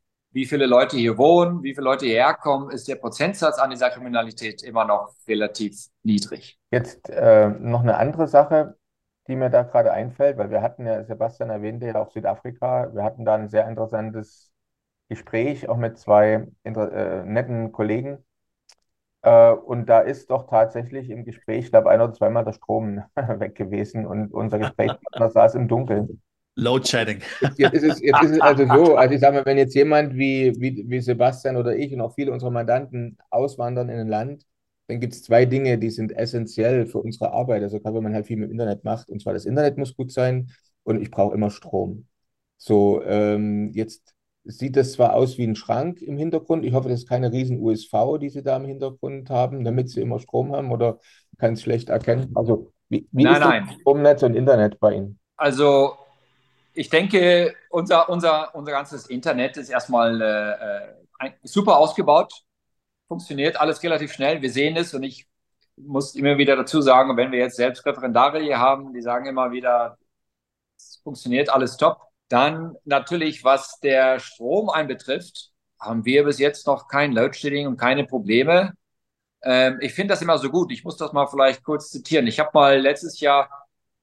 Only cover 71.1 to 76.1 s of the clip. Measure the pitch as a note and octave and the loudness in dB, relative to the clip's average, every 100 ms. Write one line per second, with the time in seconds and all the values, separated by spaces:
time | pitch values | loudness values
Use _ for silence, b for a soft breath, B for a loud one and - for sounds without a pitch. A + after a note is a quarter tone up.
71.1 | C3+ B2 B2+ D3 C3+ B2+ - D#3 - _ | -14 -4 -2 2 2 0 0 0 0 _
72.1 | _ _ B2 D3 D#3+ E3 - D3 C#3 - | _ _ 0 2 -2 -10 -14 -2 -2 0
73.1 | E3+ D#3 - C3 C3+ - - C#3+ C3 C3 | -4 -4 -2 2 2 0 -6 0 2 2
74.1 | B2+ - - A#2+ F#3 G#3+ D#3 C#3+ B2+ - | 0 -4 -12 -4 -2 -2 -4 -4 -8 -6
75.1 | D3 - - - _ _ _ - A#2 G#2+ | -8 -8 -20 -20 _ _ _ -8 -6 2